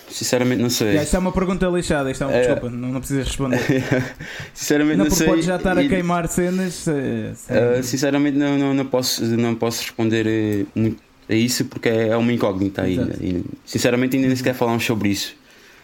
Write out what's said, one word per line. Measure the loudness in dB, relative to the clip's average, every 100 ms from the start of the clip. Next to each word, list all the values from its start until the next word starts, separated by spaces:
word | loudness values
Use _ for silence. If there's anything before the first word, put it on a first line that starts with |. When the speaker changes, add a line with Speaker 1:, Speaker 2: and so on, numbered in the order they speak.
| -16
Speaker 1:
sinceramente | -10 -2 0 2 2
não | 0
sei. | 0 2
Speaker 2:
Já, | 2
isto | 2 0
é |
uma | 0
pergunta | 0 0 0 0
lixada, | 0 0 -2 -2
isto | -4
é | 0
uma, | 2
Speaker 1:
É. |
Speaker 2:
desculpa, | 2 2 -2
não, | -6 -6
não | -6
precisas | -4 -4 -2
responder. | -2 -2 0
Speaker 1:
<laughs> | 2 0 2 0 -2 -8 -14 -14 -14
Sinceramente | -6 0 2 4 4
Speaker 2:
Não, | 2
Speaker 1:
não |
Speaker 2:
porque | 2
Speaker 1:
sei. | 2
Speaker 2:
podes | 2 2
já | 0
estar | 0 2
a |
Speaker 1:
E | 2
Speaker 2:
queimar | 2 0 0 0
cenas, | 0 0 0 -2 -4 -2
eh, | -2 -2 -4 -6 -8
sem | -4 2
Speaker 1:
Ah, | 2 2
sinceramente | 0 -2 0 2 2 2
não, | 2 2
não, | 2
não | 0 0
posso, | 0 0 -2
não | 0 2 0 0
posso | -2 -4
responder, | -6 -2 0 2 2
eh, | 0 0 -2 -2 -2
muito | -2 -2 -10 _ -2
a | 2
isso | 2 0 -4
porque | -2 0
é, | 2 2
é | 2
uma | 2
incógnita | 2 0 0 -2 -2 -2
Speaker 2:
Exato. | 0 -2
Speaker 1:
ainda. | -4
E, | -4 -4 -4 -10 -8
sinceramente | 0 2 2 2 2
ainda | 2
nem | 0
sequer | 0 0
falamos | 0 0
sobre | 0 0 0
isso. | -2 -4 -12 -20 -20 -20 -20